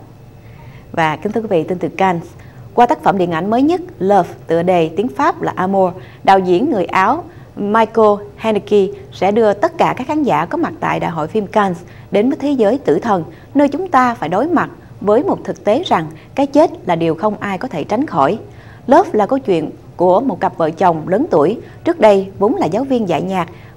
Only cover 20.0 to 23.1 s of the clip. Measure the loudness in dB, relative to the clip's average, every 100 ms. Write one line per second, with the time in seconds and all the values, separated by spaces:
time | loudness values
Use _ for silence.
20 | 2 4 2 -2 -4 -2 -4 0 0 0
21 | -2 -2 2 2 2 0 -10 -6 -4 4
22 | 4 4 0 -2 -2 0 -2 -2 -2 -2
23 | 0